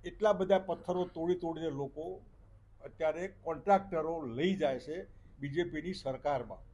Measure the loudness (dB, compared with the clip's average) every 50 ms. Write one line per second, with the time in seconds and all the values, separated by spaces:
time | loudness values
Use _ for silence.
0 | -10 -12 -6 2 4 4 6 6 6 6 6 4 6 0 -6 -6 -2 -2 0 0
1 | 0 -2 -2 -4 2 2 2 2 0 -4 -4 -2 -4 -4 -2 -2 -4 -6 -6 -8
2 | -8 -8 -10 -12 -14 -20 -20 -20 -20 -20 -20 -20 -20 -20 -20 -18 -18 -18 -8 -2
3 | 0 0 0 0 -4 -8 -8 -10 -8 -6 -6 -4 4 6 6 6 6 0 -2 -2
4 | 0 0 -2 -4 -4 -6 -2 0 2 2 2 2 2 0 0 0 -4 -8 -8 -8
5 | -8 -12 -18 -20 -20 -20 -14 -10 -10 -4 -2 -2 -2 0 -2 -6 -6 -6 -8 -4
6 | -4 -6 -6 -2 -2 0 0 0 -2 -6 -10 -14 -16 -20